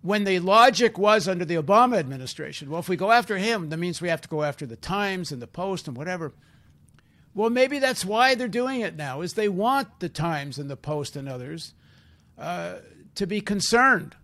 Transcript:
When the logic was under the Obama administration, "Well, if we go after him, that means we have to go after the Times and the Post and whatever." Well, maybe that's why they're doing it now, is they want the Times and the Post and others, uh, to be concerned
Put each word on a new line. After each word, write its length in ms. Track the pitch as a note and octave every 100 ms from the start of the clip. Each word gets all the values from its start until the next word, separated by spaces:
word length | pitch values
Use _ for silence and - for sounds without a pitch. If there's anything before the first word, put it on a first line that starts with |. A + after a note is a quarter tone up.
When 200 | E3+ G#3
the 160 | G3 F#3
logic 580 | F3 G#3+ B3+ F3+ A#3 -
was 300 | G3+ G#3+ F#3
under 180 | F3+ E3+
the 100 | E3
Obama 420 | D3 G3+ B3 A3
administration, 760 | C3+ C3+ B2+ - C#3+ - C#3+
"Well, 80 | D#3+
if 100 | F3
we 60 | F3+
go 160 | F#3+
after 260 | A#3 F#3 G3+
him, 320 | G3+ A3+ D#3+
that 80 | D#3+
means 240 | F3 E3+
we 80 | F3
have 120 | D#3+
to 80 | -
go 120 | D#3
after 240 | D3+ C#3+ C3+
the 100 | A2+
Times 560 | - G3 G3+ F#3 F3
and 80 | C3
the 80 | A#2
Post 400 | - F#3+ F#3 -
and 80 | B2
whatever." 380 | D#3+ F3+ D#3 - _ _ _ _ _ _ _ _ _ F#3+
Well, 160 | A3
maybe 260 | B3 C4 C#4
that's 260 | C4+ A3
why 300 | F#3 G#3+ B3+
they're 140 | B3+ B3
doing 340 | G#3+ B3+ C4
it 140 | G3+ D#3+
now, 260 | C#3+ C3
is 120 | E3+
they 140 | G3 G#3+
want 520 | F#3 A3 C4+ - _
the 100 | F3
Times 480 | - E3 D#3 C#3+ C3+
and 140 | C#3+
the 60 | C3+
Post 380 | - D3+ C#3 C#3+
and 140 | C#3
others, 460 | B2+ B2+ E3 - _ _ _ _ _ _ -
uh, 380 | D#3 F3 E3+ F3+ - - -
to 140 | - G3
be 140 | G#3
concerned 760 | G3+ G3+ - A#3 C4+ A3 D#3 -